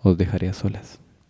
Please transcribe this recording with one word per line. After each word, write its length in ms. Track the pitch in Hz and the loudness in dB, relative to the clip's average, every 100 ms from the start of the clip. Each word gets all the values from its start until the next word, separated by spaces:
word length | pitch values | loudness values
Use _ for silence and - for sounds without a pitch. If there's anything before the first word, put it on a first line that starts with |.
os 160 | 98 87 | 2 4
dejaré 320 | 87 92 92 | 2 -2 -4
a 40 | |
solas". 460 | - 101 101 - - _ _ | -4 -6 -6 -14 -20 _ _